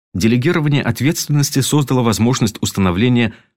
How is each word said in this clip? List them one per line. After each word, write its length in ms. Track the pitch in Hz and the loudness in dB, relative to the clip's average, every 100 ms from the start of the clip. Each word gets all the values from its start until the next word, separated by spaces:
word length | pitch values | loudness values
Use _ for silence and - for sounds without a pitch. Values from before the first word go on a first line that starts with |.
| _ | _
Делегирование 720 | 87 110 123 147 170 147 143 | -2 0 2 0 0 0 0
ответственности 800 | - 101 131 - - 147 135 139 | 0 -2 -2 -2 -2 0 0 -2
создало 400 | 123 151 135 131 | 0 0 0 0
возможность 560 | 117 104 117 131 107 - | 0 2 0 2 -2 -2
установления 760 | - - 95 87 127 120 110 - _ | -4 0 0 2 2 2 0 -4 _